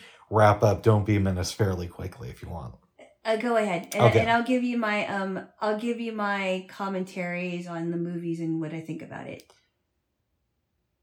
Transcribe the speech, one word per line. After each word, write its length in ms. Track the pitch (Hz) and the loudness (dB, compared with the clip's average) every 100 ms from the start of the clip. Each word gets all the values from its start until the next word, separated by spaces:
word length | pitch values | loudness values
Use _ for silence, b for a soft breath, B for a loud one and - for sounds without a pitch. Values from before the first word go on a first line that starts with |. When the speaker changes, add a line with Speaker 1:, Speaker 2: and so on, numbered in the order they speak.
| B B _ | B B _
Speaker 1:
wrap 320 | 107 107 104 | 6 6 8
up 180 | 110 98 | 4 4
Don't 240 | 113 107 101 | 4 4 4
Be 120 | 101 | 2
a 20 | |
Menace 320 | 95 92 87 | 2 0 -4
fairly 360 | - 104 90 87 | 0 0 0 -6
quickly 420 | - 92 - 120 | -10 -12 -12 -14
if 120 | - | -12
you 60 | - | -12
want. 240 | 85 65 - _ _ - _ 226 | -12 -12 -16 _ _ -20 _ -2
Speaker 2:
Uh, 100 | 220 | 0
go 220 | 240 226 | 2 2
ahead, 320 | 208 175 - | 2 -2 -4
and, 100 | - - | 4 6
Speaker 1:
Okay. 160 | - | 6
Speaker 2:
and 80 | 226 | 4
I'll 100 | 233 | 2
give 200 | 240 254 | 2 0
you 140 | 247 240 | 0 -2
my, 280 | 214 208 - | 0 -2 -2
um, 380 | 196 196 185 - _ | -4 -4 -6 -10 _
I'll 180 | 214 214 | -4 -2
give 220 | 233 233 | -4 -4
you 120 | 233 | -6
my 520 | 214 202 202 190 185 185 | -4 -2 -2 -2 -4 -6
commentaries 1000 | - 196 190 185 190 175 175 180 175 175 | -8 -4 -4 -4 -6 -6 -4 -4 -6 -8
on 240 | 170 170 | -6 -4
the 60 | 170 | -2
movies 420 | 170 170 170 165 | -4 -4 -4 -4
and 200 | 165 160 | -2 -2
what 120 | 156 | -4
I 60 | 165 | -6
think 220 | 156 156 | -8 -10
about 240 | - - - | -10 -12 -12
it. 160 | - - _ _ _ _ _ _ _ _ _ _ _ _ _ _ _ | -14 -18 _ _ _ _ _ _ _ _ _ _ _ _ _ _ _